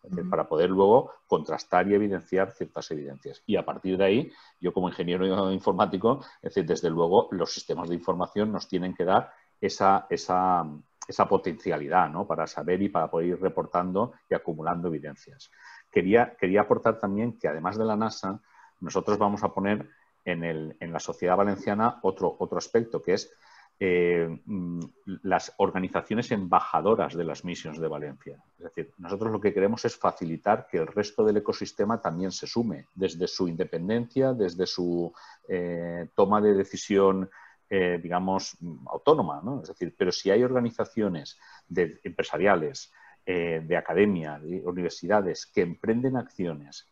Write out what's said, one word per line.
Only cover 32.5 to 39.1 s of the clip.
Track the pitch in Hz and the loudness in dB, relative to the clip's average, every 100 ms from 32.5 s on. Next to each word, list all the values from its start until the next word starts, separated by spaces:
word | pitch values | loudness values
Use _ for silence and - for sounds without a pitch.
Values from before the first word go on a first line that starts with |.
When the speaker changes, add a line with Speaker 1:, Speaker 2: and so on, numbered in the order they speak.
| 117 117 73 - | -2 -2 -4 -12
Speaker 1:
desde | - 95 82 90 | -4 -4 -2 -4
su | - 92 | -2 -4
independencia, | 82 90 82 90 117 117 135 131 | -2 -4 -4 -2 -2 -2 0 0
desde | 123 92 85 90 | 2 -2 0 -4
su, | - 87 87 85 - - - - | -2 -2 0 -2 -8 -20 -20 -8
eh, | 92 87 85 85 85 82 | -4 -4 -4 -6 -8 -4
toma | - 98 104 | 2 4 6
de | 104 | 6
decisión, | 98 95 92 - 98 98 95 92 - - _ _ | 6 2 -4 2 6 6 4 -4 -10 -20 _ _
eh, | 98 90 87 | 0 2 0
digamos, | 85 87 95 98 - - 85 78 - | -2 -2 0 -2 -4 -10 -14 -12 -10
autónoma, | - - | 0 4